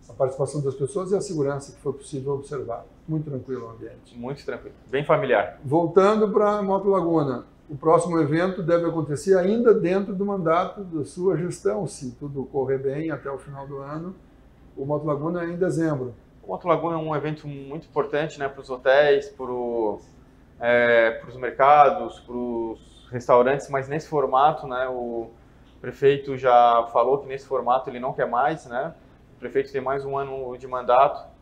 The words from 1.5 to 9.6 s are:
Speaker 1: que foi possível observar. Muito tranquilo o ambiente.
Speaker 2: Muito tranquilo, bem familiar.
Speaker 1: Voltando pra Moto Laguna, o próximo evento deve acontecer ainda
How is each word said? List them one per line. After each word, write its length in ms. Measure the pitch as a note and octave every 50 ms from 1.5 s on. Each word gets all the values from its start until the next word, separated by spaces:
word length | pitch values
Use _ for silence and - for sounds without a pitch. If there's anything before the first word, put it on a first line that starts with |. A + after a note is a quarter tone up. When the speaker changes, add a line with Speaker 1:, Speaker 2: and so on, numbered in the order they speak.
| C#3+ C#3 C3+ - -
Speaker 1:
que 40 | -
foi 140 | - C#3+ B2+
possível 400 | C3 - - - C3+ B2+ C#3 C#3+
observar. 520 | C3+ C#3 - D3+ C3 A#2 A2+ A#2 B2 - - _ - _ -
Muito 220 | D#3 D#3 D3+ D3+
tranquilo 380 | C#3 B2+ - C3+ C3 A#2+ A#2 A2+
o 20 |
ambiente. 480 | A2+ A2+ A2+ A2+ A#2 - - _ - A#2+
Speaker 2:
Muito 260 | A#2 B2 C#3+ C#3+ -
tranquilo, 320 | - B2+ A#2 - - - - _ -
bem 160 | A#2 C3+ D3+
familiar. 560 | - E3 C#3+ C#3 C3 A#2+ G#2 G2 - - - -
Speaker 1:
Voltando 680 | C3+ C#3 E3 E3+ E3 E3 G3+ F#3+ G3 G#3+ G#3+ G#3+ G#3
pra 320 | F#3+ G#3 G#3 G#3 G#3 G#3 G3+
Moto 260 | F#3+ F#3+ G3 F#3+ G3+
Laguna, 560 | G3 F#3+ E3+ E3+ E3+ D#3+ D3 C#3 B2+ A#2+ - - - _ _ _
o 60 | D3+
próximo 440 | C3 D3+ D#3+ E3 E3+ - F3+ E3+ E3
evento 420 | D#3 C#3 D3 E3 F3 F#3+ F#3 -
deve 240 | F3+ D#3 E3+ E3+ E3+
acontecer 520 | E3 D#3+ E3 D#3 C#3 D3 C3+ - F#3+ G3 F#3
ainda 360 | F3 F#3+ G#3+ A#3